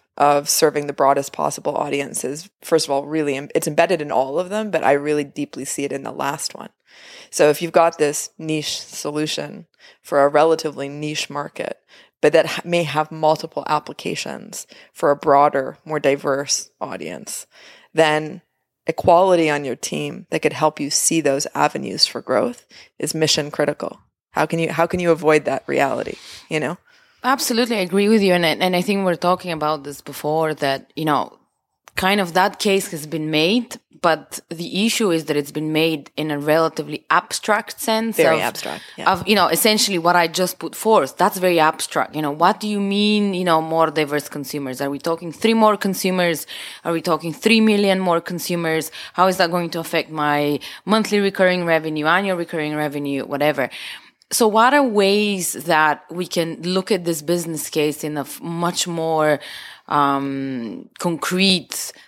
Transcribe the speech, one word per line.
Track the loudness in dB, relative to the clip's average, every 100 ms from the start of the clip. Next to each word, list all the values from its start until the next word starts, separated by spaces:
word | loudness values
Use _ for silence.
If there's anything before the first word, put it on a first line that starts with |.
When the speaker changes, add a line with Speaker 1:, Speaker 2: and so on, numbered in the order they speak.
| _ 2
Speaker 1:
of | 4 4 2
serving | 2 2 2 -2
the |
broadest | 2 2 2 0
possible | -4 -4 -4 -4 -4
audience | -2 -2 -4 -6
is, | -6 -8 -14 _
first | 0 0 2
of |
all, | -2 -2
really | -2 -2 -4
em-, | -4
it's | -2 0
embedded | 2 2 0
in | 0
all | 0 0 -2
of | -4
them, | -6 -4
but | 0
I | 2
really | 2 0 -2 -4
deeply | -8 -10 -10 -10
see | -6
it | -6
in | -6
the | -8
last | -6 -6 -6 -8 -12
one. | -18 _ _ -20 -20 -20 -8
So | 4 4
if | 4
you've | 2 4
got | 4 4
this | 0 0 -8 -10
niche | -4 -4 -4 -8
solution | -10 -10 -6 -4 -4 -4 -8 -12 -20 _ -20 _
for | -2 2
a | 4
relatively | 6 4 2 -2 -6 -10
niche | -8 -6 -6 -6
market, | -8 -8 -10 -10 -12 _ -20 _ _
but | 4
that | 4 2
ha-, | -2
may | -2 -2
have | 0 -2 -2
multiple | 0 2 2 -2 -8 -2
applications | -2 -2 -8 -8 -6 -8 -12 -12 -14 -16 -20 -20
for | -2 2
a | 2
broader, | 4 4 4 2 -4 -8
more | -8 -2
diverse | 0 0 0 -2 -2 -6 -6 _
audience, | -10 -10 -10 -12 -12 -14 -14 -20 -20 -20 _
then | 2 2 2 -2 -10 -18 _ _ _ -8
equality | 0 6 6 6 4 4
on | 0 -2
your | -6
team | -8 -6 -8 -10 -6
that | -2
could | -2
help | 0 0 0
you | -4
see | -2 0 2
those | 2 0 -2
avenues | -2 -2 -2 -6 -2 -2
for | -2
growth | -2 0 0 -4 _ -20 -20 -8
is | -6
mission | 0 2 0 -2
critical. | -2 -2 -2 -8 -12 _ _ _
How | -2 0
can | 0
you, | 0
how | 0 0
can | 2
you | 2
avoid | 2 4 4 2
that | -4 -2
reality, | 0 0 0 -6 -10 -16 -20 -6
you | -4
know? | -2 -6 _ _ _ _
Speaker 2:
Absolutely, | -2 -2 0 0 0 -2
I |
agree | 0 2 4
with | 4
you. | 6
And | 4 2
I, |
and | 2 0 2
I |
think | 0 0
we | 0
were | 0
talking | 0 0 -2
about | -4 -2 -4
this | -6 -14
before, | -14 -8 -2 0 -2
that, | -2 -2 -2 -6 -4
you |
know, | 0 0 -2 -10 _ _ _ _ _ -2
kind | 0 2
of | 2
that | 2 2 0
case | 0 0 0
has | -8 -8
been | -6 -2
made, | 2 2 2 -2 -10 _ -2
but | 0 0 -4 -16 -14
the | -12 -6 -2 0
issue | 0 0
is | 0 0
that | -2
it's | -2
been | -6 -2
made | 0 0 0 -6 -8
in | -4
a | -2
relatively | 2 2 2 -2 -8 -8 0
abstract | 2 2 -4 0 -2 -2 -6
sense | -2 0 0 2
Speaker 1:
Very | 4 4
Speaker 2:
of, |
Speaker 1:
abstract, | 0 -4 -8 -10 -12 -4
yeah. | 0
Speaker 2:
of, | 0 2
you |
know, | 4 4
essentially | 4 2 2 0 0
what | 2 4
I | 2
just | 0 -4 -4
put | -12 -4
forth. | 2 2 2 2
That's | 0 2
very | 2 4
abstract. | 2 2 -4 -4 -4 -4
You |
know, | -6
what | 2 2 2
do | -2
you | -2
mean, | 0 2 2 2 0
you | 0
know, | 2 2
more | 2 2 2
diverse | 2 0 -2 -4
consumers? | -8 -8 -8 -6 -4
Are | -4
we | -4
talking | -4 -4 -6
three | -2 2 6
more | 4 4
consumers? | 0 -2 -2 0 0 -2 -6 -14 -16 -10 -4
Are |
we | -4
talking | 0 -2 -2
three | -2 4 6
million | 6 4 2 2
more | 2 0
consumers? | -2 -8 -4 -4 -2 -2 -4 -10 -8
How | 0 2
is | 2
that | 0
going | 0 -4
to | -6
affect | -4 -4 -2
my | -2 0 0 0 -2 -6 -10 0
monthly | 0 2 0
recurring | 0 2 2 2 2
revenue, | 2 0 -2 2
annual | 2 0 -2
recurring | -4 -4 -4 -2
revenue, | -4 -4 -4 -4 -4
whatever? | 0 2 2 -2 -6 -14 -16 -20 _ _
So | 2 4
what | 6 6
are | 4
ways | 4 4 4 4 2 0 -4
that | -6 0 4 4 2 -6
we | -8 -4
can | -2 -2 -4
look | -2 -2 0
at | 0 0
this | -4
business | -2 -2 -2 -8 -4
case | -2 -2 -2
in | -6 -6
a |
f-, | -8 -10
much | -10 -4 -4 -4 -6
more, | -4 -2 2 2 2 -2 -16 -18 -18 -4
um, | 0 2 0 -2 -4 -6 -6 -8 -10 -14 -6
concrete | -4 -4 -2 2 2 2 -2 -10 -10 -14